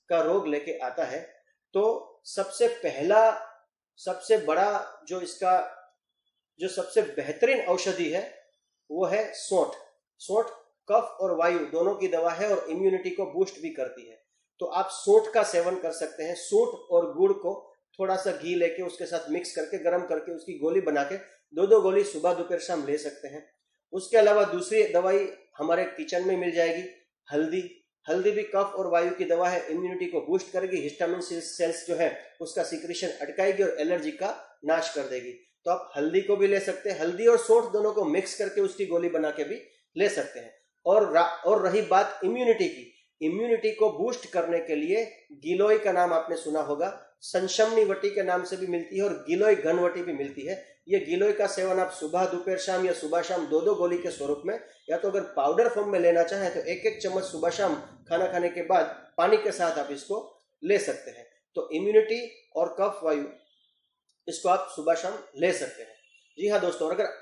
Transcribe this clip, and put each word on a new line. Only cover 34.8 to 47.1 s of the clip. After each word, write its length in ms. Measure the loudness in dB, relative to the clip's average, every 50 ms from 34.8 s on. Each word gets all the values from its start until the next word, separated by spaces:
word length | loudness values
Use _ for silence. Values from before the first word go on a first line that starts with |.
| 0 -2 -4
कर 80 | -6 -6
देगी। 300 | -6 -6 -8 -8 -10 -14 -16 _ _ _ _ -2
तो 60 | -2
आप 220 | -2 -2 -2 -8 -6
हल्दी 240 | -2 -2 2 2 2
को 160 | 2 2 2
भी 100 | 4 4
ले 140 | 4 4 2
सकते 300 | 0 -2 -4 -4 -4 -6
हैं, 100 | -4 -2
हल्दी 260 | -2 -2 0 2 6
और 120 | 6 6 6
सौंठ 340 | 6 6 6 6 4 4 0
दोनों 200 | 0 0 2 2
को 120 | 0 0
mix 340 | 0 0 0 -2 -2 -4 -4
करके 220 | -4 -4 0 0
उसकी 260 | 0 0 0 -4 -4
गोली 220 | -2 0 0 0 0
बना 220 | 0 0 -2 -2
के 140 | -2 -4 -6
भी 180 | -6 -6 -10 -12 -16 _ _ _ _ -2
ले 120 | 0 0 0
सकते 320 | 0 -2 -6 -6 -8 -14
हैं। 140 | -16 -18 -20 _ _ _ _ _ 2
और 260 | 4 4 6 6 6 4
रा-, 320 | 4 4 4 0 -2 0
और 240 | 2 2 4 2 2
रही 140 | 2 2 2
बात 380 | 4 4 4 4 2 0 -4 -4
immunity 440 | -2 -2 0 2 2 4 4 2 -2
की, 260 | -4 -6 -16 -20 _ _ _ _ _ -4 -4
Immunity 500 | -2 -2 -2 0 0 0 0 0 0 0
को 180 | 2 2 2
boost 400 | 2 0 -2 -2 -4 -4 -8 -6
करने 280 | -2 -2 -2 0 0 -2
के 160 | -2 -2 -4
लिए 520 | -2 -2 0 0 0 -2 -4 -8 -18 _ -20 -20
गिलोय 460 | -10 -6 -2 0 2 4 4 4 4
का 140 | 4 2 2
नाम 200 | 2 4 4 2
आपने 240 | 0 0 -2 -6
सुना 240 | -6 -4 -4 -2 -2
होगा, 440 | -2 -2 -2 -2 -2 -4 -6 -8 -16 _